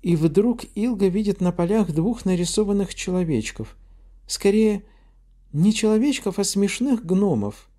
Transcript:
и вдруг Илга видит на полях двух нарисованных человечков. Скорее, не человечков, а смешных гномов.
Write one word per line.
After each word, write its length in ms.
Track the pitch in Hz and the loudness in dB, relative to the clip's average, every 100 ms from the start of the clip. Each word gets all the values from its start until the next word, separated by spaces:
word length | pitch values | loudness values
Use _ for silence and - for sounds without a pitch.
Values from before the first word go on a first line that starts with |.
и 140 | 175 170 | 0 2
вдруг 500 | 160 160 233 240 - - | 4 2 2 -2 -6 -4
Илга 320 | 233 214 196 | -2 0 0
видит 320 | 185 208 190 | 0 -2 0
на 120 | 180 | -2
полях 400 | 175 175 220 180 | 0 0 0 0
двух 340 | 156 180 233 190 | 0 -2 -2 -2
нарисованных 720 | 180 175 - 202 202 190 - | 0 0 0 0 0 -2 -6
человечков. 800 | - 185 165 127 110 - 107 - - - - - - | -4 -2 0 -2 -2 -10 -14 -14 -20 -20 -20 -20 -12
Скорее, 560 | - 202 214 220 196 - _ _ _ _ _ _ | -2 2 4 2 0 -8 _ _ _ _ _ _
не 200 | 147 190 | 0 2
человечков, 640 | 220 220 214 285 269 202 185 | 2 2 2 2 0 -4 -2
а 60 | |
смешных 640 | 196 196 196 - 262 233 170 | -2 0 -2 0 0 -2 0
гномов. 640 | 185 202 123 101 - _ | 0 2 0 -2 -8 _